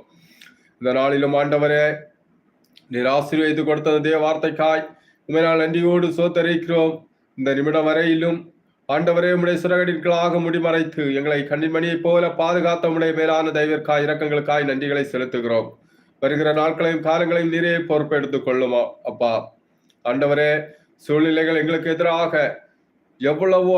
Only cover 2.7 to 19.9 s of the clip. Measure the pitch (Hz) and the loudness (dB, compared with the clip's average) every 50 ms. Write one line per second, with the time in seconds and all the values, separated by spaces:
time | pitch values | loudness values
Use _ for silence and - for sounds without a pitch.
2.7 | _ - _ _ 127 120 123 127 135 143 143 - - 156 156 156 151 156 151 143 | _ -20 _ _ -6 -2 0 2 2 0 0 0 0 0 0 0 0 0 0 0
3.7 | 151 147 151 160 151 151 143 156 160 156 156 156 156 156 156 156 147 151 156 156 | -2 0 0 0 0 2 2 2 0 2 2 0 0 -2 -2 -4 -2 0 0 2
4.7 | 160 160 156 - - - _ _ _ _ _ - 143 160 165 165 165 160 160 165 | 2 0 -2 -6 -12 -20 _ _ _ _ _ -4 0 0 2 2 2 2 0 0
5.7 | 165 170 170 175 175 175 175 165 160 170 170 175 170 175 165 170 170 160 170 165 | 0 0 2 2 2 2 2 0 0 0 0 0 0 0 0 2 0 0 -2 0
6.7 | 170 165 160 160 160 160 - _ _ _ _ _ _ - 131 135 139 135 143 151 | 0 2 2 0 0 -4 -10 _ _ _ _ _ _ -4 -2 -2 0 0 0 0
7.7 | 151 160 156 156 156 160 165 165 165 160 165 170 170 170 - - - _ _ _ | 2 2 2 2 2 2 2 2 2 2 0 -2 -2 -4 -6 -14 -20 _ _ _
8.7 | _ _ _ - 135 156 170 175 170 175 170 180 180 175 170 175 175 165 175 180 | _ _ _ -2 -2 0 2 2 2 2 2 2 2 2 2 0 0 0 0 0
9.7 | 180 180 180 175 170 160 156 175 170 170 170 175 165 175 165 170 165 170 165 170 | 0 2 2 0 -2 -2 0 0 0 2 2 0 0 0 0 -2 -2 -2 0 0
10.7 | 160 165 160 156 160 160 151 139 135 139 143 147 151 143 139 143 147 147 156 160 | 0 0 -2 -2 -4 -4 -4 -2 -2 -2 -2 0 -2 -2 -2 -2 -4 -2 -2 -2
11.7 | 160 160 160 170 170 165 170 170 175 175 175 170 - - 165 170 175 180 160 170 | -2 -2 -2 -2 -2 -2 0 2 2 2 2 0 0 -2 0 0 0 0 0 0
12.7 | 170 165 - 165 160 165 165 165 160 156 160 160 160 160 160 156 151 151 151 156 | 0 0 0 -2 0 0 0 0 0 0 0 0 2 0 0 0 0 0 0 0
13.7 | 156 151 151 - 147 147 147 147 151 147 156 151 147 147 143 147 147 151 147 139 | 0 -2 -2 0 0 0 0 0 -2 -2 -2 -2 -2 -2 -2 0 0 0 0 -2
14.7 | 135 131 143 143 143 143 139 139 - 127 127 127 123 123 117 117 117 113 107 117 | -2 -4 -2 -2 -2 -2 -2 -4 -4 -6 -6 -4 -4 -4 -2 0 0 0 -2 -2
15.7 | - - _ _ _ _ _ _ _ _ - 135 151 147 156 151 151 156 151 160 | -8 -18 _ _ _ _ _ _ _ _ -2 -2 0 0 0 0 2 2 0 0
16.7 | 160 156 170 165 165 156 156 156 160 170 175 165 165 170 170 165 165 170 170 175 | 0 0 0 -2 -2 -2 0 0 0 2 0 0 0 0 0 0 0 0 0 0
17.7 | 170 170 170 - 156 151 147 151 156 147 139 135 135 135 123 135 127 127 131 123 | 0 -2 -2 0 0 0 0 0 -2 -2 -2 -2 -4 -4 -2 0 0 0 0 0
18.7 | 123 120 117 - - - - - 120 117 123 117 113 107 - - - _ _ _ | 0 0 -2 -2 -6 -10 -12 -12 -6 -2 -2 0 0 -2 -4 -8 -14 _ _ _
19.7 | _ _ _ _ | _ _ _ _